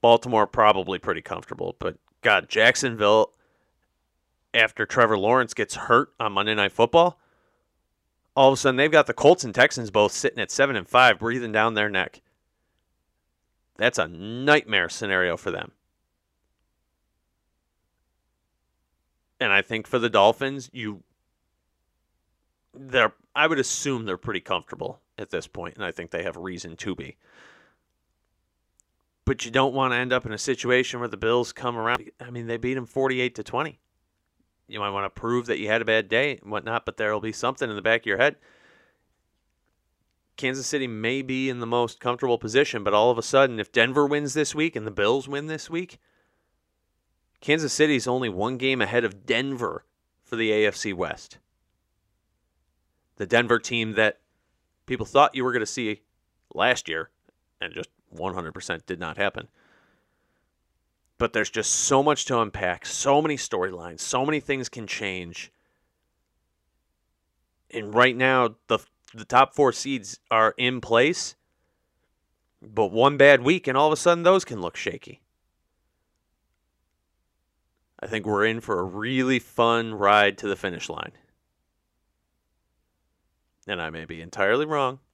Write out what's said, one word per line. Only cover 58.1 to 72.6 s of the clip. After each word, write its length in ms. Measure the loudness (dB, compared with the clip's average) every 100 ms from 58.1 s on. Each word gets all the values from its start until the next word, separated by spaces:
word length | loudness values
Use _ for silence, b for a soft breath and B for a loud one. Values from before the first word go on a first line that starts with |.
| -10 -8
hundred 180 | -8 -10
percent 340 | -12 -10 -10 -8
did 120 | -10
not 200 | -8 -2
happen. 300 | -4 -4 -18 _ _ _ _ _ _ _ _ _ _ _ _ _ _ _ _ _
But 140 | -4
there's 180 | -2 -4
just 220 | -4 -4
so 300 | -4 0 2
much 220 | 2 -2 -2
to 140 | -2
unpack, 460 | -2 -4 -4 -4 -8
so 340 | -6 0 2
many 160 | 0 -6
storylines, 640 | -6 -4 -4 -6 -14 -12
so 240 | -6 -4
many 160 | -2 -4
things 280 | -4 -8 -8
can 180 | -12 -12
change. 640 | -8 -8 -8 -12 -14 -18 _ _ _ _ _ _ _ _ _ _ _ _ _ _ _ _ _ _ _ _ _ _
And 240 | -12 -4
right 220 | 4 4 4
now, 400 | 2 2 0 -2 _
the, 100 | -4 -4 _ _
the 120 | -20
top 300 | 0 4 4
four 180 | 4 2
seeds 480 | 2 -6 -8 -8 -20 _
are 240 | 2 2 2
in 240 | -4 -4
place, 540 | 0 2 2 0 -8 -14 _ _ _ _ _ _ _ _ _ _ _ _